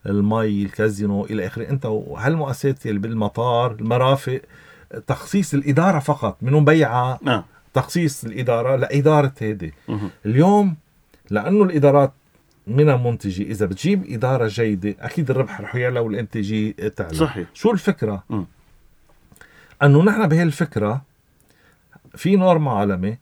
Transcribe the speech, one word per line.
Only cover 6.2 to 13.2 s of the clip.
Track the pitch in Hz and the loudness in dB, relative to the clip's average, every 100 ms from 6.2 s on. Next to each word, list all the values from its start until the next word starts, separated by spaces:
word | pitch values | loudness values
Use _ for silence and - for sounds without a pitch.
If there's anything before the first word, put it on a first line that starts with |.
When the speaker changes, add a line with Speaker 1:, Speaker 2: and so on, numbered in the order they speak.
| 107 - | -4 -4
Speaker 1:
منو | 117 151 | 0 4
بيعها؟ | 147 160 127 123 127 123 | 6 4 4 0 -2 -4
Speaker 2:
نعم. | 143 110 - _ _ | -2 -2 -4 _ _
Speaker 1:
تخصيص | 131 - 175 160 - 113 | -4 -2 -2 -2 -2 -10
الإدارة | 107 123 117 123 131 | -4 0 0 2 0
لإدارة | 127 143 143 151 135 - | 0 2 4 4 2 -2
هيدي. | 107 101 82 - - | -6 -6 -8 -12 -8
Speaker 2:
مهم. | 107 98 - 104 | -6 -6 -8 0
Speaker 1:
اليوم، | 127 180 208 196 156 _ _ _ _ - | 4 6 4 2 -2 _ _ _ _ -6
لأنه | 104 135 208 | -4 0 2
الإدارات | 185 156 139 143 135 _ _ _ _ _ - | 4 4 4 4 2 _ _ _ _ _ -4
منها | 131 151 123 | 2 4 4
منتجة، | 120 113 | 0 -2